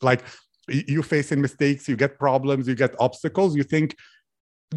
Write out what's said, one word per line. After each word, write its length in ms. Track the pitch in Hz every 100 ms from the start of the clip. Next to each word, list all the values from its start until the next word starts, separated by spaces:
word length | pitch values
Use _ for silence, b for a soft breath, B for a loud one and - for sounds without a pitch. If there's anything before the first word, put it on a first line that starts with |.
like, 220 | 131 123 B B _ _ -
y-, 160 | 135 -
you 160 | 151
facing 380 | 143 151 139 143
mistakes, 460 | 139 - 143 139 -
you 80 | 120
get 220 | 139 -
problems, 500 | 139 135 135 135 127
you 60 |
get 220 | 123 127 -
obstacles, 560 | 127 - 160 190 190 147
you 60 |
think 340 | 139 156 151 - b b _ _ _ _ _